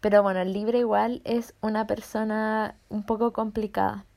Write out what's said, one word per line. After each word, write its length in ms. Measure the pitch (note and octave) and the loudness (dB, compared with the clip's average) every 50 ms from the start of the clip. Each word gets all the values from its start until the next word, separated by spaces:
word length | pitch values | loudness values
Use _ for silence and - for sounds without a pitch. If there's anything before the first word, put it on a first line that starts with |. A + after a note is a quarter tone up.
Pero 220 | - A3 G3+ G#3 G3+ | 2 6 6 6 6
bueno, 200 | G3 F#3+ F#3 F3+ | 6 2 0 0
Libra 340 | F#3 F#3+ G3+ G#3 A3 A#3 B3 | -2 -2 -2 -2 0 2 2
igual 440 | A#3+ A3+ G#3+ G3+ G#3+ A#3 B3 B3+ - | 2 4 2 2 2 2 -2 -6 -4
es 300 | - A#3 A#3+ A#3 - - _ | -2 -2 -2 -2 -6 -12 _
una 240 | - A3 G#3+ G#3+ A3 G#3+ | -4 -2 -2 -2 0 -2
persona 880 | G#3 G#3+ - - - A3 A3 A3 G#3+ G#3+ A3 A3 G#3+ A3 G#3+ - - - _ _ | -2 -4 -4 -6 -4 -4 -2 -2 -2 -2 -2 0 0 0 -2 -4 -6 -12 _ _
un 140 | - G#3+ G#3 | -6 -6 -2
poco 280 | - A#3 G#3+ A#3 A#3 A3+ | -2 0 0 0 0 0
complicada. 720 | - A3 A3 G#3 A#3 G#3+ G3+ - F#3+ F#3+ G3 G#3+ G3+ G3 _ _ | -2 -4 -2 -2 -4 -4 -2 -2 0 0 0 0 -4 -12 _ _